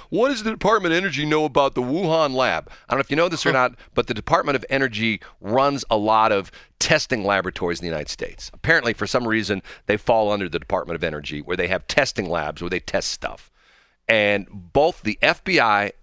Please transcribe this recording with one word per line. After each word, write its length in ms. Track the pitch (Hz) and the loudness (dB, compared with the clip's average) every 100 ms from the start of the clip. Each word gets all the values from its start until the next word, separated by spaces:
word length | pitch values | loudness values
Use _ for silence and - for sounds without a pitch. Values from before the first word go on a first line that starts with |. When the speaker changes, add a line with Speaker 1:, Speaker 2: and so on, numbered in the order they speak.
| - | -4
Speaker 1:
"What 200 | 170 254 | 0 0
does 140 | 247 | 0
the 80 | 214 | -4
Department 420 | 220 190 220 180 | 0 2 2 2
of 40 | 165 | 0
Energy 280 | 190 131 151 | 0 -2 0
know 200 | 151 151 | 2 2
about 280 | 135 139 | 2 2
the 80 | 135 | 2
Wuhan 540 | 123 156 180 160 147 131 | -2 0 2 2 2 2
lab?" 340 | 123 80 - - - | 2 0 -4 -14 -4
I 60 | |
don't 60 | 135 | -2
know 20 | |
if 80 | 135 | 0
you 60 | 143 | 2
know 140 | 175 | 0
this 160 | 160 143 | 0 2
or 40 | |
Speaker 2:
Huh. 200 | 135 127 | 2 2
Speaker 1:
not, 60 | 123 - - | -2 -6 -2
but 120 | - | -2
the 60 | |
Department 420 | 110 - 165 151 131 | -2 0 0 2 -2
of 100 | - | 0
Energy 500 | 135 135 104 113 104 - - | -2 -2 -2 -2 -2 -8 -14
runs 420 | 95 123 139 139 - | -2 2 2 0 -2
a 80 | 110 | 0
lot 340 | 107 110 110 | 2 4 4
of 200 | 101 92 - - - | 2 -2 -14 -16 -4
testing 440 | - 156 - 120 | 2 2 0 -2
laboratories 560 | 98 98 90 - 87 85 | 0 0 0 -4 -4 -4
in 40 | |
the 60 | 85 | -4
United 200 | 78 73 | -6 -6
States. 420 | - 85 - - | -10 -10 -12 -18
Apparently, 400 | - - 165 120 | -8 -4 -2 -2
for 140 | 107 104 | -4 -2
some 200 | 127 120 | -2 0
reason, 360 | 110 101 98 - - - | -2 -2 -4 -6 -12 -4
they 100 | 107 | -2
fall 340 | - 113 107 | 2 2 2
under 160 | 104 92 | 0 -2
the 120 | 80 | -6
Department 360 | - 95 78 85 | -4 -4 -4 -4
of 80 | |
Energy, 380 | 82 76 73 76 | -4 -6 -8 -10
where 160 | 73 90 | -6 -2
they 100 | 87 | -2
have 200 | 92 - | -2 0
testing 420 | - 135 - 90 | 0 0 -2 -4
labs 320 | 85 76 76 | -4 -4 -6
where 80 | 87 | -6
they 100 | 90 | -6
test 300 | - 98 - | -4 -4 -4
stuff. 380 | - - - - _ _ _ _ _ - | -6 -10 -10 -20 _ _ _ _ _ 0
And 400 | 110 104 101 95 | 2 4 0 -2
both 500 | 101 87 139 160 - | -14 -2 2 2 2
the 160 | 110 104 | -4 0
F 220 | 135 170 | 0 0
B 160 | - 170 | 0 2
I 340 | 117 104 101 - | 4 2 0 -2